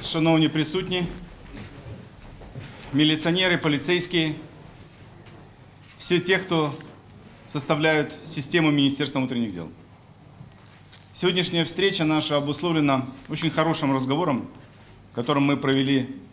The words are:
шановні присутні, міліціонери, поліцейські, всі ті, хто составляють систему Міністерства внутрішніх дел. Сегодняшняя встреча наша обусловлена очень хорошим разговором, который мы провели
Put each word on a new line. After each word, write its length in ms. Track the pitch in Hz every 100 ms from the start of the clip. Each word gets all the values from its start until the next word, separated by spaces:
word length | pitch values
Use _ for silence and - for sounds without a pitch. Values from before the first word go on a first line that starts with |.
шановні 460 | - 165 160 160 156
присутні, 560 | 156 151 - 185 180 170 - - - - - - - - - - - - - - - - - -
міліціонери, 640 | 135 151 156 170 175 185 175
поліцейські, 760 | 160 143 135 180 175 170 160 147 - - - - - - - - - - - - - - - -
всі 220 | - 175
ті, 180 | - 190
хто 360 | 185 170 151 135 - - - - - - -
составляють 720 | 151 - 156 160 156 147 - -
систему 460 | - 135 175 160
Міністерства 480 | 147 139 139 139 135
внутрішніх 340 | 127 123 117
дел. 140 | 87 80 - - - - - - - - - - - - - -
Сегодняшняя 500 | - 180 180 160 170
встреча 420 | 160 - 196 190 156
наша 320 | 156 151 147
обусловлена 640 | 139 139 175 160 147 135 123 - -
очень 200 | 156 165
хорошим 440 | 151 160 156 139
разговором, 540 | 135 131 139 175 123 - - - - - - - -
который 260 | 123 143
мы 160 | 139 139
провели 480 | 135 135 135 135 123 - -